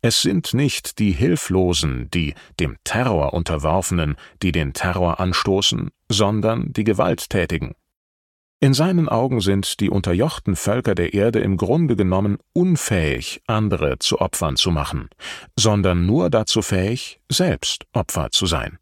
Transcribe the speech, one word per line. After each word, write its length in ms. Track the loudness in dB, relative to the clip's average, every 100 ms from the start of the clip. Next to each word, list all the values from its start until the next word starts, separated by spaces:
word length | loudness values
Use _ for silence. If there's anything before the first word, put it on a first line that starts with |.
"Es 180 | 2 2
sind 320 | 2 0 0
nicht 460 | 0 0 -2 -10 0
die 100 | 0
Hilflosen, 960 | 2 2 0 0 2 2 2 0 -4 -4
die 220 | -4 -4 -6 -16 -4
dem 180 | -4 -4
Terror 500 | -6 -2 0 2 0
Unterworfenen, 840 | -2 -2 -2 0 0 0 -2 -2 -4 -10 _
die 80 | -2
den 220 | 0 -2
Terror 460 | -4 -4 0 0 0
anstoßen, 680 | -2 -2 0 2 2 -2 -6 _ _
sondern 640 | 0 0 2 0 -2 -4
die 120 | -2
Gewalttätigen." 920 | 0 2 2 0 -2 -2 0 -2 -6 -10 _ _ _ _ _ _ _ _
In 160 | 2 4
seinen 340 | 2 2 2
Augen 320 | 2 2 0
sind 380 | 2 0 0 -2
die 100 | 0
unterjochten 680 | 0 0 2 0 0 -2 -2
Völker 380 | 0 0 0
der 220 | 0 0 2
Erde 240 | 2 2
im 180 | 0 0
Grunde 380 | 2 2 2 2
genommen 420 | 2 2 0 -2 _
unfähig, 880 | 0 2 2 2 0 2 -2 -6 -12 -4
andere 500 | 0 0 0 0 -2
zu 240 | -2 0
Opfern 340 | 0 -2 -2 0
zu 140 | 0
machen, 400 | 0 -2 -6 -8 _ -16 -16 -12 0
sondern 480 | 2 4 4 2 2
nur 240 | 2 2
dazu 320 | 0 0 -2
fähig, 600 | 0 0 0 -4 -8 -16 _
selbst 600 | 0 0 0 -4 -8 -6
Opfer 380 | -4 -4 -4 -2
zu 160 | -2 0
sein. 320 | -2 -4 -12